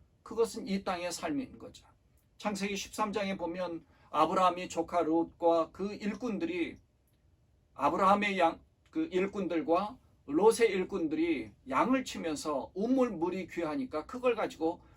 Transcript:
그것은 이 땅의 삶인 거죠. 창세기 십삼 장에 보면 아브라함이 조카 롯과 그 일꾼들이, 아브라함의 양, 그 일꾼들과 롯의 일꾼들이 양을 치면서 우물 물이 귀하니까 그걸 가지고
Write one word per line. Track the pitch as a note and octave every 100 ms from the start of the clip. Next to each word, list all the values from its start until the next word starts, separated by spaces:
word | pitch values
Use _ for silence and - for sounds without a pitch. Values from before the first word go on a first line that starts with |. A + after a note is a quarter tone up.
| _ _
그것은 | - A3 A3+ A3 G3
이 | G3
땅의 | G3 F3+ F3
삶인 | - E3+ C#3+ B2+ -
거죠. | - - - _ _ _ _ -
창세기 | G#3 G3 G3+ G3
십삼 | - - G#3+
장에 | G3+ G3 F#3+
보면 | E3+ F3+ F3+ E3 - _ _
아브라함이 | - D#3+ F#3+ F3+ F3 F3+
조카 | E3 E3+ F3
롯과 | D#3 E3 E3 - E3+ E3 D#3+
그 | - G3+
일꾼들이, | G#3 G3+ G3 B3 F#3+ E3 F3+ D3 - _ _ _ _ _ _ _ _ _
아브라함의 | - C#3+ G#3+ F#3+ G3+ G#3 F#3+
양, | E3+ - - _ _
그 | D#3+ D#3+
일꾼들과 | F#3 G3 G3+ E3+ E3+ C#3+ E3+ G#3 B3+ _ _ -
롯의 | D3 G#3+ A3+ A3+
일꾼들이 | F#3+ F3 F#3+ D#3+ D3+ E3+ C#3+ G#2+ - -
양을 | - G#3+ C4
치면서 | B3+ A3+ F3 D3+ D#3+ C#3 B2+
우물 | F#3 A3+ C4 A#3+
물이 | F3 F3 F#3 F3
귀하니까 | - E3 C#3+ C3 D3+ -
그걸 | B3+ B3
가지고 | A3+ C3+ - D#3+ E3+ -